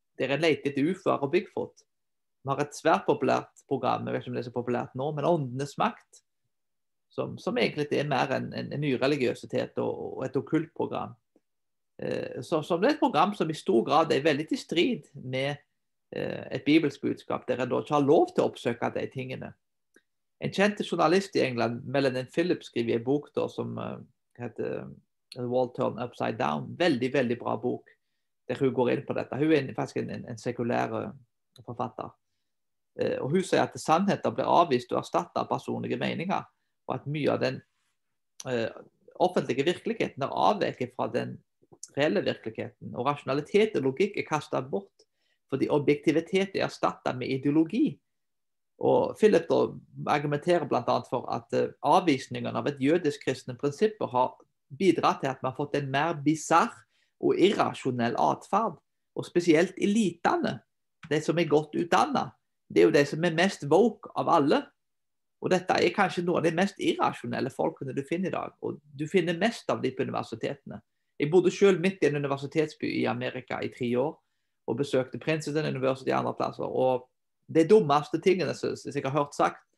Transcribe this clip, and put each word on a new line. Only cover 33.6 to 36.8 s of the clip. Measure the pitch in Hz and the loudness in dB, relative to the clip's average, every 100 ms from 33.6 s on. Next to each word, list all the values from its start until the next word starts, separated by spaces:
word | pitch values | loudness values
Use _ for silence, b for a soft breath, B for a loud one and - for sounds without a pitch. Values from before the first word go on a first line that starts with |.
at | 123 131 | 2 -2
sannheter | - 160 202 147 123 110 | 2 2 2 0 0 -2
blir | 117 | 2
avvist | 143 170 120 - | 4 4 2 0
og | 120 | -4
erstattet | - 170 175 120 | -2 -2 -2 -4
av | 123 | -2
personlige | 127 - 117 117 123 | -4 -4 -6 -4 -4
meninger, | 135 123 175 - - _ _ _ | -4 -4 -4 -4 -6 _ _ _